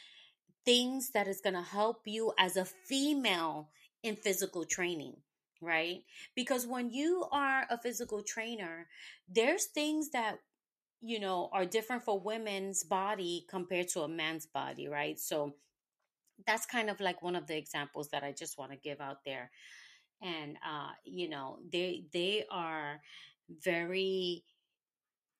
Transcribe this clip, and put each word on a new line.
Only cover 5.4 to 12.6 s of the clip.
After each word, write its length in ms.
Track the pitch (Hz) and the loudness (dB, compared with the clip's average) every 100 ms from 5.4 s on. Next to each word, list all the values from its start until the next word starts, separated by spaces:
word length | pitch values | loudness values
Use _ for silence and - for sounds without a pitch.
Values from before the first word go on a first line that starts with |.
| _ _ | _ _
right? 420 | 170 165 170 180 - - - - | 0 2 2 -2 -10 -18 -8 -4
Because 300 | 247 - 240 | 0 0 0
when 240 | 247 240 | -2 -2
you 360 | 240 311 359 - | 0 2 2 2
are 340 | 285 277 269 269 | 2 4 4 2
a 80 | 233 | -2
physical 440 | 240 226 233 208 | -2 -4 -4 -4
trainer, 640 | 208 - 226 226 170 165 170 - - - - | -4 -4 -4 -4 -6 -8 -12 -18 -20 -20 0
there's 380 | 185 233 370 - | 4 6 6 2
things 460 | - 302 311 302 | 0 2 2 0
that, 280 | 254 220 - - _ _ _ _ _ | 0 0 -2 -10 _ _ _ _ _
you 180 | 226 226 | -4 -2
know, 300 | 196 185 - | 2 0 2
are 120 | 190 185 | 2 2
different 380 | 220 220 247 | 2 2 0
for 160 | 233 202 | 0 0
women's 640 | 185 226 214 196 | 0 -2 -2 -2